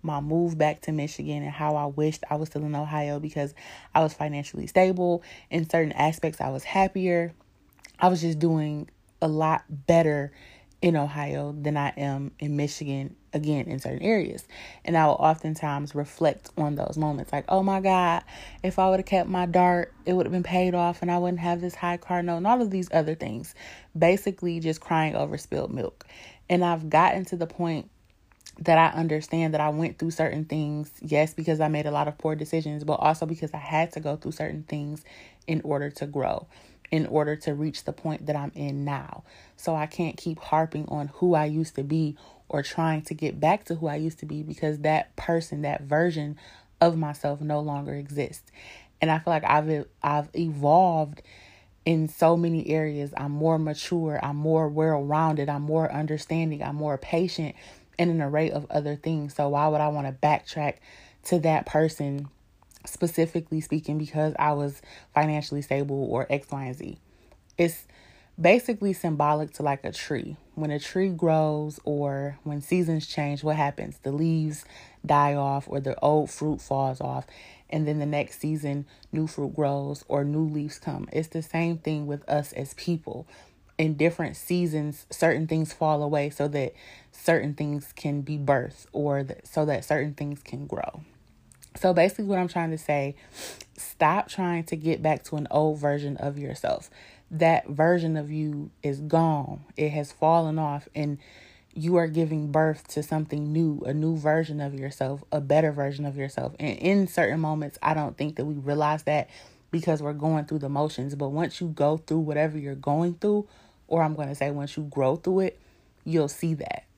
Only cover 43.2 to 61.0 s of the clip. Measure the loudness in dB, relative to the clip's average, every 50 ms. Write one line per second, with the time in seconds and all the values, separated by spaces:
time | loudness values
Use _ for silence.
43.2 | -4 -4 -2 2 4 4 4 2 0 -6 -6 -4 -2 -4 -4 -2 -4 -4 -6 -6
44.2 | -10 -8 -8 -8 -8 -8 -8 -4 -2 -2 -2 0 0 2 2 2 0 -2 _ -10
45.2 | -2 0 0 0 0 -2 -6 -4 -4 -4 -4 -6 -2 0 2 2 2 2 2 -2
46.2 | -4 -6 -8 -12 -14 -20 -20 -20 _ _ _ _ 4 6 6 2 -2 -2 -4 -4
47.2 | -4 -4 -4 -2 -2 -2 -2 -2 -2 -2 -4 -4 -6 -6 -8 -8 -8 -8 -4 -4
48.2 | -4 -4 -6 -14 _ -20 _ -20 -20 -20 -20 -20 -20 _ _ _ 2 2 2 2
49.2 | 2 0 0 0 2 4 4 4 4 2 0 -2 -2 -6 _ _ -2 0 0 0
50.2 | -2 -2 -4 -2 -2 -2 -2 0 4 6 8 8 8 6 4 2 0 -2 -4 -16
51.2 | -18 -20 -20 -20 -20 -20 -20 -20 _ _ _ _ _ 2 2 2 2 0 0 4
52.2 | 6 6 6 6 4 2 0 0 0 0 0 0 0 -2 -2 -4 -6 -6 -6 -6
53.2 | -4 -4 -2 2 2 4 4 4 2 -2 -4 -6 -6 -2 -2 -2 0 0 -2 -2
54.2 | -2 -4 -4 -2 0 2 4 4 2 2 0 2 2 4 2 2 2 0 2 2
55.2 | 4 2 2 0 0 -2 -2 -2 -2 0 0 2 2 0 -2 -2 -4 -2 -4 -6
56.2 | -4 -4 -2 0 0 -2 -2 -4 -6 -6 -6 -4 -4 -4 -4 -4 -4 -2 0 0
57.2 | 0 0 -2 -4 -6 -6 -6 -12 -18 -20 -20 -20 _ _ _ 0 2 2 2 2
58.2 | 0 2 2 2 2 2 0 -4 -6 -2 -2 -2 -2 -2 -6 -4 -4 -2 -2 -2
59.2 | -4 -6 -4 -2 0 0 2 2 2 4 4 2 2 2 0 -2 -4 -4 -4 0
60.2 | 2 4 4 2 0 -6 -8 -4 -4 -4 -4 -6 _ -20 -20 -20